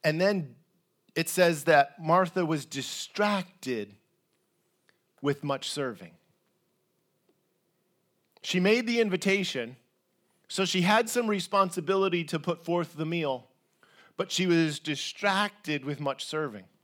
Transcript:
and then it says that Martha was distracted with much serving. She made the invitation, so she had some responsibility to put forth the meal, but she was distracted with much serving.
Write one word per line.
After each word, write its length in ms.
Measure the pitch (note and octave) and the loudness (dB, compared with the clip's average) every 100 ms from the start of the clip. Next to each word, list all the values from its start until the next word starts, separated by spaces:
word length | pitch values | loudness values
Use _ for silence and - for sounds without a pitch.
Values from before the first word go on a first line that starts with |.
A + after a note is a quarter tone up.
and 180 | D#3 D#3 | -2 2
then 360 | F#3+ G#3 C#3+ - _ _ _ _ _ | 2 0 -4 -14 _ _ _ _ _
it 140 | - D#3+ | -6 -4
says 360 | - F3 D#3 | 4 4 4
that 360 | D3+ D3+ C#3 - | 6 6 6 0
Martha 420 | D#3+ F3 F3+ F#3 | 2 4 4 0
was 200 | E3 D#3 | 0 -2
distracted 1300 | - C#3 B2+ - - - G#3 G3+ F3+ _ C3 A#2 G#2 - _ _ _ _ _ _ _ _ _ _ _ _ | -4 -8 -8 -10 -10 -2 0 0 -4 _ -6 -6 -6 -14 _ _ _ _ _ _ _ _ _ _ _ _
with 220 | C#3 C#3 | -2 -2
much 260 | D3 C3+ - | -2 -4 -4
serving. 420 | C#3+ C3+ G2 F2 _ _ _ _ _ _ _ _ _ _ _ _ _ _ _ _ _ _ _ _ _ _ _ | -6 -6 -8 -18 _ _ _ _ _ _ _ _ _ _ _ _ _ _ _ _ _ _ _ _ _ _ _
She 160 | - F#3 | -4 0
made 280 | F#3 A#3 A#3 | 4 2 2
the 140 | A#3 | 0
invitation, 760 | A3 F3+ F#3+ G3 F#3 C3+ A#2 C3 _ _ _ _ _ _ _ | 0 0 0 0 -2 -6 -8 -12 _ _ _ _ _ _ _
so 160 | - | -4
she 180 | F#3 F#3+ | -2 2
had 280 | F3 A3 A3+ | 4 4 2
some 160 | A#3+ A3+ | -2 0
responsibility 960 | G3+ E3+ G3+ F#3+ F3+ D#3+ G3 F#3+ F3 | -2 0 0 0 -2 -2 0 2 0
to 140 | D#3 E3 | -2 -4
put 260 | D3 E3 | -4 -6
forth 320 | - F3 E3 D3 | -2 -2 -2 -6
the 80 | |
meal, 420 | D#3+ E3+ D3 C3 - _ _ _ _ _ - - | -4 -2 -2 -4 -8 _ _ _ _ _ -20 -8
but 160 | - | -4
she 140 | - F#3 | 0 2
was 320 | E3+ D#3+ D3 | 4 2 -2
distracted 1040 | D3 C#3+ - - G3+ F#3+ G#3 - - D3 | -6 -6 -6 -2 0 2 0 -4 -6 -4
with 160 | C3 C#3 | -4 -4
much 240 | C#3+ C3+ | -4 -4
serving. 400 | - D#3 D3 G#2 F2+ _ | -6 -6 -6 -8 -18 _